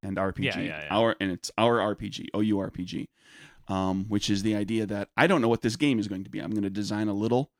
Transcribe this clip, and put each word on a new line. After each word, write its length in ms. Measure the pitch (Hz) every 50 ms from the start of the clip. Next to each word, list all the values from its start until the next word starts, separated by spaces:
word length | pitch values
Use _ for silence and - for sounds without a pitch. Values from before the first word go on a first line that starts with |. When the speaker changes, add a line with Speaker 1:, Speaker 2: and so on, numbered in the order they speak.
| -
Speaker 1:
and 160 | 98 98 95
R 120 | 95 95
P 120 | 90 - 135
G. 60 | 131
Speaker 2:
Yeah, 100 | 98 -
yeah, 240 | - - 80 76 76
yeah. 40 | 73 92
Speaker 1:
Our, 200 | 104 117 113 110 -
and 120 | 98 95
it's 180 | 90 - - - - -
our 240 | 110 120 117 117
R 140 | 101 107 104
P 140 | - 113 101
G, 200 | - - - - _
O 60 | 104
U 180 | 107 110 104 101
R 100 | 98 92
P 160 | - - 90
G, 240 | 92 82 - - - _ _ _ - - - - - - - - -
um, 380 | 98 95 95 95 95 95 98 107
which 200 | 107 104 - -
is 140 | 104 98 95
the 100 | 110 107
idea 300 | 104 104 98 113 113 110
that 240 | 98 104 101 101 - _ -
I 80 | 135
don't 160 | 170 196 160
know 60 | 117 117
what 120 | 117 113
this 140 | - 117 113
game 220 | - 143 147 135 113
is 100 | 101 104
going 160 | 98 92 95
to 40 | 95
be. 80 | - 104
I'm 120 | - 90
gonna 180 | 107 107 101 98
design 380 | 95 101 104 98 104 104 110 107
a 60 | 101
little 360 | 101 104 113 117 123 139 - _ _